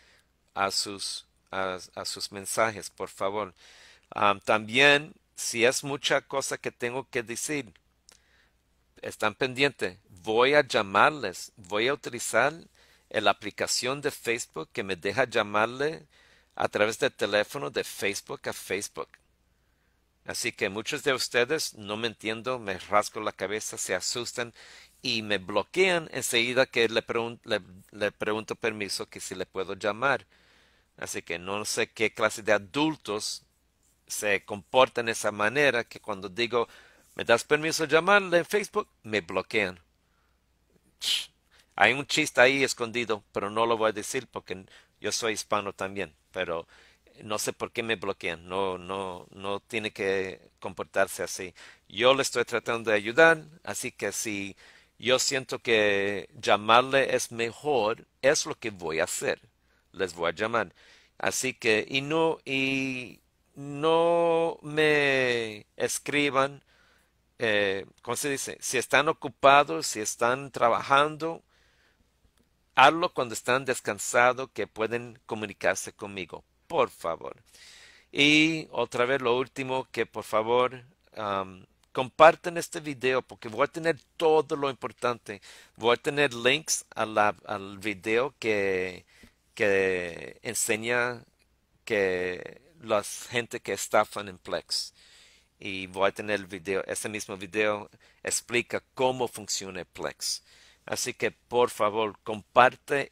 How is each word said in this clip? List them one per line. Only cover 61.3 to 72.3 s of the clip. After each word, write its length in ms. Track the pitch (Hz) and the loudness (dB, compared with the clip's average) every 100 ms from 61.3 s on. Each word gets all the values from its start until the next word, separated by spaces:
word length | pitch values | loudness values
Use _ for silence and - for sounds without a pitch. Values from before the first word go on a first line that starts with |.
| - 131 | -2 -4
que, 320 | - 117 107 - | -2 2 2 2
y 120 | 135 | -2
no, 380 | 143 160 165 - - | -2 0 0 -2 -4
y 760 | 135 135 135 135 127 117 - _ _ _ - | -2 -2 -2 -4 -8 -12 -18 _ _ _ -16
no 1040 | 143 143 160 165 170 170 170 165 165 - | -12 -2 2 4 4 4 2 2 0 -4
me 1040 | 151 151 156 147 143 135 127 120 110 104 - - | -6 2 4 4 4 2 2 0 -4 -8 -14 -4
escriban, 840 | 120 - - 143 143 131 139 139 _ _ _ _ _ _ _ - | -4 -4 -2 0 2 2 0 -2 _ _ _ _ _ _ _ -4
eh, 460 | 117 104 101 95 - _ | 2 4 2 0 -6 _
¿cómo 160 | 117 120 | -8 -4
se 120 | 147 | -4
dice? 280 | 139 - - | -4 -6 -8
Si 160 | - 127 | -4 -2
están 300 | - 131 151 | 2 4 4
ocupados, 800 | 151 139 - 139 143 147 160 143 | 0 -6 4 8 8 6 0 -4
si 120 | 110 | -4
están 520 | 104 - 120 131 139 | -4 0 0 0 -4
trabajando, 920 | 127 120 101 127 139 151 151 165 165 _ _ _ _ _ _ _ _ _ | 2 2 2 4 4 4 0 -8 -8 _ _ _ _ _ _ _ _ _